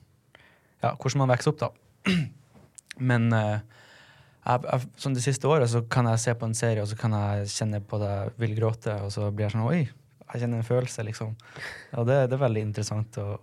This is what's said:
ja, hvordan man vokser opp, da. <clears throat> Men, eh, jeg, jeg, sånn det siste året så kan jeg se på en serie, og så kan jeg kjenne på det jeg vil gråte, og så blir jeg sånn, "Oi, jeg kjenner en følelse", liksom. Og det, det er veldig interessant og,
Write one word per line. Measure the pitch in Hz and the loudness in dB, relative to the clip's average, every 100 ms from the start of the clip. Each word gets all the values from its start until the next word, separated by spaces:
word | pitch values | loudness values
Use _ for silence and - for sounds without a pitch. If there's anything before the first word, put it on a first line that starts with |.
| _ _ _ - - _ _ _ | _ _ _ -20 -20 _ _ _
ja, | 117 | -4
hvordan | - 131 143 | -2 -2 2
man | 131 | 4
vokser | 123 151 | 4 2
opp, | 147 | 0
da. | 117 - _ _ 196 | -4 -6 _ _ 0
<clears throat> | 180 120 - _ - - - - - | 0 0 -8 _ -20 -20 -20 -18 -2
Men, | 127 120 117 | 2 4 4
eh, | 113 107 104 - - - - - - - _ - | 4 2 -2 -6 -18 -20 -20 -20 -20 -20 _ 0
jeg, | 123 | 0
jeg, | - 127 123 - | 2 -2 -2 -6
sånn | 139 | -2
det | 127 | 0
siste | 127 131 131 | 0 0 4
året | 156 117 | 4 4
så | 117 117 | 2 2
kan | 131 117 | 2 4
jeg | 113 | 2
se | 123 | 2
på | 117 113 | 0 -2
en | |
serie, | 113 117 107 | 0 0 0
og | 104 | -2
så | 110 | -2
kan | 113 | 0
jeg | 104 104 104 101 | 0 0 -2 -4
kjenne | - 107 104 | -4 -2 -4
på | 101 104 | -4 -4
det | 101 | -2
jeg | 98 101 - | -2 -4 -2
vil | 113 | -2
gråte, | 107 113 113 113 104 | 0 0 0 -4 -4
og | 98 | -4
så | 107 104 | -4 -2
blir | 104 104 | 0 -2
jeg | 110 | 0
sånn, | 117 | 0
"Oi, | 175 123 - _ _ | 2 0 -6 _ _
jeg | - 120 | -10 -6
kjenner | 120 117 | -2 -2
en | 113 | 0
følelse", | 123 127 - | 0 0 -6
liksom. | 107 - 110 113 - - - - - 120 | -8 -6 -8 -8 -14 -14 -14 -14 -8 -2
Og | 120 | 2
det, | 139 127 | 4 4
det | 131 | 2
er | 131 | 2
veldig | 107 | 2
interessant | 107 104 107 107 110 - | -2 -4 -2 -2 -4 -6
og, | 101 110 | -6 -8